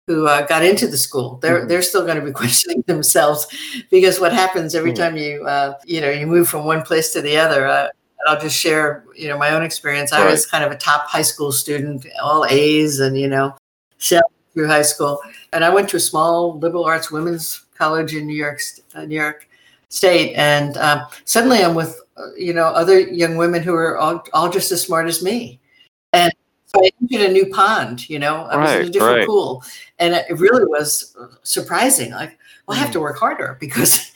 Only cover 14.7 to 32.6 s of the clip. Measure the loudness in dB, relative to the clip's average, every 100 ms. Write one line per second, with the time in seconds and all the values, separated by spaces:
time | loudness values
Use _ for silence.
14.7 | 2 2 0 -4 -4 -10 -20 _ 0 2
15.7 | 2 2 -2 -2 0 2 2 0 -2 -4
16.7 | -2 -2 -2 -4 -6 -4 -6 -8 -12 _
17.7 | _ -2 0 -4 -6 -6 -6 -6 -6 -10
18.7 | -12 _ -16 -8 -6 -6 -8 -20 _ _
19.7 | _ _ 0 4 4 2 0 2 2 0
20.7 | -2 0 0 -4 -14 -2 0 4 4 2
21.7 | 0 -4 -10 -20 -20 -18 -8 -4 0 2
22.7 | 2 6 6 4 0 -2 2 0 0 0
23.7 | 0 0 0 -2 -2 -2 -2 0 -2 -2
24.7 | -4 -2 -2 -2 -4 -4 -4 -8 -16 _
25.7 | _ _ _ _ 2 2 0 _ _ _
26.7 | 4 4 2 -4 0 2 2 2 2 2
27.7 | 2 -4 -10 -10 -4 -4 -4 -4 0 2
28.7 | 2 0 2 4 4 2 0 0 -8 -14
29.7 | -20 -20 -4 -2 0 -4 2 4 4 2
30.7 | 0 -2 -6 -6 -18 -20 _ -6 -6 -4
31.7 | -2 0 0 -2 -10 -14 _ _ -20